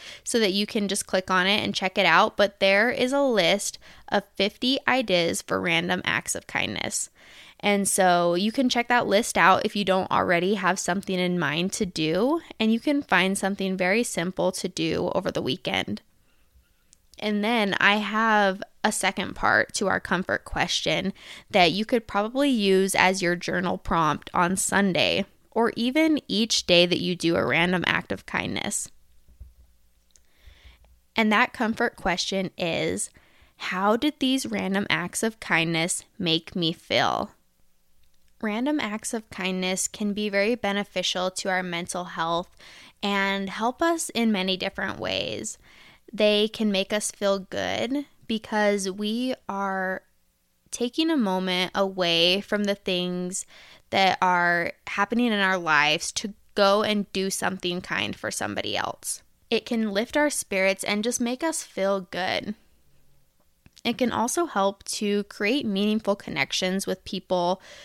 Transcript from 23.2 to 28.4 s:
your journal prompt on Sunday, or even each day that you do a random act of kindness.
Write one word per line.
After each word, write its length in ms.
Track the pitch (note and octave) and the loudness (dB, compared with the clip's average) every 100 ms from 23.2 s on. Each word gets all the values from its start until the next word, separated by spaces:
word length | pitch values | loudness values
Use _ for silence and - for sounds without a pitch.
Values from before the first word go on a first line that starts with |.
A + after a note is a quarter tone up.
your 160 | F3 F3 | 0 -2
journal 400 | F3 F3+ F3+ F#3 | -2 -2 -2 -4
prompt 520 | - F3 D#3 D3 - | -2 2 2 0 -2
on 240 | - F3 F#3+ | 0 0 0
Sunday, 680 | - G3 G3+ D3+ F#2+ E2 G3 _ _ | 0 2 2 2 2 0 -2 _ _
or 200 | A3+ A#3 - | 0 0 0
even 420 | A#3 C#4+ D#4+ D4+ - | 0 2 2 2 0
each 380 | F#3+ A3+ - - | -2 0 0 4
day 200 | F3 F3 | 4 4
that 140 | F3 | 2
you 160 | F3 F3+ | -2 -2
do 220 | E3 E3+ | 0 2
a 80 | - | 2
random 400 | C#3+ F3 F3+ - | 2 2 2 0
act 240 | E3+ - | 0 -2
of 140 | F#3+ - | -8 -6
kindness. 640 | - | -6